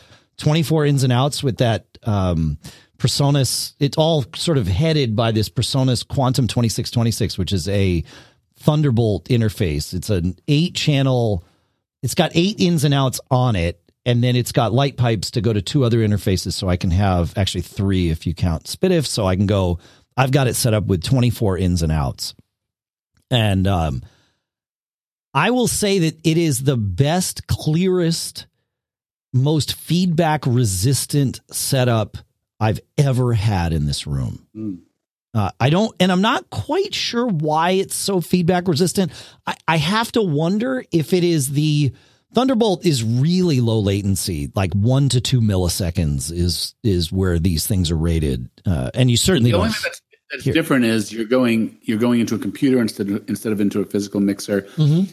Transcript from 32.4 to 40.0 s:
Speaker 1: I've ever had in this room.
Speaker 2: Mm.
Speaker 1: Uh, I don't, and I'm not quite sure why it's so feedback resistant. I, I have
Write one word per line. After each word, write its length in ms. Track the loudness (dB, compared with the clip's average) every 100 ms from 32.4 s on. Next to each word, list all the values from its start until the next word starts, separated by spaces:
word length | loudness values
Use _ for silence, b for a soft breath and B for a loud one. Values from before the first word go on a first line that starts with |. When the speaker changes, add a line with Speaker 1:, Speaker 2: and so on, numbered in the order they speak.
| _ _
Speaker 1:
I've 200 | -2 -2 -4 -2
ever 340 | 0 2 0
had 400 | 0 0 0 0
in 140 | 0 -2
this 200 | -4 -4
room. 400 | -4 -4 -8 -14
Speaker 2:
Mm. 260 | -10 -10 -10 -14 _ _ _ _
Speaker 1:
Uh, 180 | -4 -4 0
I 120 | 2
don't, 260 | 2 0 0
and 120 | 2
I'm 80 | 2
not 300 | 2 -2 -4
quite 420 | -8 -4 -2 -2
sure 340 | -4 -4 -2 -2
why 440 | -2 0 0 2
it's 240 | 0 -2
so 260 | -4 -2 -2
feedback 480 | 0 2 2 2 0
resistant. 440 | 0 2 0 -2 B B B -12
I, 80 | -6 -2
I 100 | 0
have 340 | 0 -2